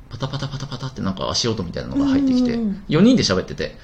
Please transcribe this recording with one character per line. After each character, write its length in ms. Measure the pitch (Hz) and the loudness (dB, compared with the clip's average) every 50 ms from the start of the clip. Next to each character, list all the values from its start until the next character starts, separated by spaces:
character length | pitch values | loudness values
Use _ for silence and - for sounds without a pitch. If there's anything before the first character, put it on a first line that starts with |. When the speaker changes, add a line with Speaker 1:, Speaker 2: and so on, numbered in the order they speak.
| - - | -18 -16
Speaker 1:
パ 100 | - - | -10 -8
タ 100 | 135 131 | -8 -8
パ 100 | 135 139 | -6 -8
タ 80 | 135 | -8
パ 100 | 135 - | -8 -8
タ 100 | - - - | -10 -8 -10
パ 100 | 127 120 | -10 -10
タ 80 | 135 | -10
っ 60 | 131 | -10
て 100 | - - | -8 -4
な 80 | 98 95 | -4 -4
ん 40 | 95 | -4
か 120 | - 67 62 | -4 -4 -4
足 180 | - - - 120 | -2 0 0 0
音 160 | 110 107 90 | -2 -2 -4
み 80 | 85 | -6
た 80 | - - | -6 -8
い 20 | |
な 60 | - - | -8 -4
の 80 | - | -2
が 100 | 277 277 277 | 0 2 2
入 80 | 262 277 | 2 4
っ 20 | |
て 100 | 277 262 | 4 4
き 120 | 254 247 247 | 2 2 2
て、 80 | 240 | 0
Speaker 2:
う 60 | 233 233 | 0 -2
ん 20 | |
う 40 | 226 | -2
ん 40 | 208 | -2
う 20 | |
ん。 140 | 190 - - - | -4 -6 -4 0
Speaker 1:
四 140 | 147 156 | 4 6
人 140 | 196 240 262 | 8 8 8
で 80 | 175 - | 6 4
喋 180 | - 95 92 | 2 0 0
っ 20 | - | -2
て 120 | - 69 | -4 -6
て、 200 | 71 78 - - - | -6 -6 -6 -8 -6